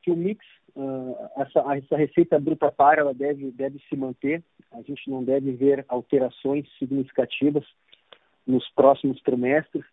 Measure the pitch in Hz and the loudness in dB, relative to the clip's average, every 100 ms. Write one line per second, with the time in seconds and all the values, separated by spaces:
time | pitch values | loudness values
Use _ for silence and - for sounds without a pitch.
0 | - 170 180 220 _ _ _ - 135 131 | -2 -2 -2 -6 _ _ _ -10 -8 -8
1 | 127 123 - 135 135 160 143 143 135 151 | -8 -12 -12 -8 0 0 0 -4 -2 -2
2 | 147 - 170 151 147 156 147 - 143 156 | 0 2 2 2 0 0 0 4 6 6
3 | 147 127 139 143 135 123 135 143 _ 143 | 2 -2 -4 -4 -8 -8 -8 -8 _ -6
4 | 131 123 139 165 - _ _ 117 113 143 | -6 -6 -4 -4 -8 _ _ -20 -14 -12
5 | - 131 127 139 135 127 135 139 135 127 | -8 -6 0 0 0 0 2 2 0 -6
6 | - 139 127 - 135 143 139 _ 127 139 | 0 0 0 -4 -4 -4 -6 _ -4 -4
7 | 135 - 123 - 143 147 - _ _ _ | -4 -4 -4 0 0 0 -6 _ _ _
8 | _ - _ _ - 127 - - 135 139 | _ -20 _ _ -2 -2 -2 4 4 4
9 | 139 131 - 123 123 147 156 156 - | -2 -2 -2 0 0 0 -2 -10 -12